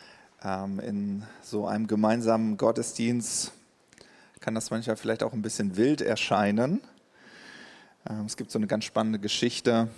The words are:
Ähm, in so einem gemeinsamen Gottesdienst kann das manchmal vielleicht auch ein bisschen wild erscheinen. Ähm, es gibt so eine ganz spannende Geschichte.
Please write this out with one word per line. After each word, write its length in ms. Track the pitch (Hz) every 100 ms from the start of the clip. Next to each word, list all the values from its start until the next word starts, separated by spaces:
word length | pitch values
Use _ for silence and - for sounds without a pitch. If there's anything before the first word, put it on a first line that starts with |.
| - - - _
Ähm, 360 | 196 190 98 98
in 440 | - 104 101 98 110 -
so 240 | - 107 104
einem 220 | 104 107
gemeinsamen 680 | 107 107 117 113 113 110 101
Gottesdienst 960 | 113 113 117 - 117 120 107 - - - _ _ _ - - - - -
kann 120 | -
das 160 | 113 -
manchmal 260 | 113 113 110
vielleicht 280 | 113 110
auch 100 | 110
ein 80 | 117
bisschen 340 | 107 - 101 92
wild 260 | 127 147
erscheinen. 800 | 104 107 - 101 101 107 127 214 - - _ _ - - - - - - - _ -
Ähm, 200 | 107 107
es 100 | -
gibt 140 | 107
so 80 | 113
eine 80 | 104
ganz 180 | 110 -
spannende 320 | 110 110 107
Geschichte. 720 | 101 - 123 - 123 117 113